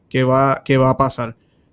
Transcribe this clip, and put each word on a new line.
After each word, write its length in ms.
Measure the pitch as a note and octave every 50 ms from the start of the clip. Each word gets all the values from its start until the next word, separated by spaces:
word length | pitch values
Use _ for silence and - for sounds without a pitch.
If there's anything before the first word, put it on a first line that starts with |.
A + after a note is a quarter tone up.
| _ _
que 140 | - B2+ C3
va, 380 | B2+ B2+ C3+ C3+ C#3 C3+ - -
que 140 | - C3+ C3
va 120 | C3 C3
a 80 | C3 -
pasar. 380 | C3+ B2+ - - A#2+ A2+ A#2 _ _ _ _ _ _ _